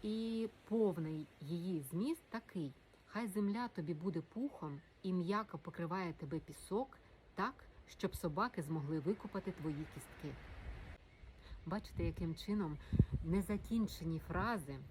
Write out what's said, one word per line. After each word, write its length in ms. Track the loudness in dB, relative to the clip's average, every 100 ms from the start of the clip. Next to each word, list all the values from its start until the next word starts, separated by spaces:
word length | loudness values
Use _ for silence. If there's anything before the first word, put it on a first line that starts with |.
І 460 | 0 0 0 0 -2 -4 0
повний 580 | 6 6 4 0 -2 -4 -10
її 400 | -4 -2 0 -2
зміст 400 | 0 0 2 0 -2
такий: 440 | -8 -6 -4 -4 -6 -20 -20 -8
«Хай 220 | -4 0
земля 400 | 2 2 2 -2
тобі 260 | -2 -2
буде 280 | 0 0 -2 -4
пухом 480 | -4 -4 -4 -6 -8 -12 -6
і 100 | 0
м'яко 440 | 2 2 0 0 -6
покриває 560 | -8 -4 -2 0 -2
тебе 260 | -4 -4 -4
пісок 580 | -4 -14 -2 0 0 -8 -20 -20 -12 -2
так, 180 | -2 -2 -18 -20 -18
щоб 280 | -2 -2 0
собаки 460 | 0 2 0 0
змогли 380 | -2 -2 0 0
викопати 520 | 2 0 -2 -4 -4
твої 340 | -2 -2 -2 -4
кістки». 420 | -10 -14 -8 -8 -8 -10 -10 -8 -8 -10 -14 -16 -18 -18 -18 -14 -10 -4
Бачите, 380 | -4 -4 0
яким 320 | 0 2 -2 -2
чином 420 | 0 0 0 -2 0 8 8 8
незакінчені 960 | 4 4 4 0 2 2 2 0 -2 -2
фрази 560 | 0 0 2 0 -2 -8 -10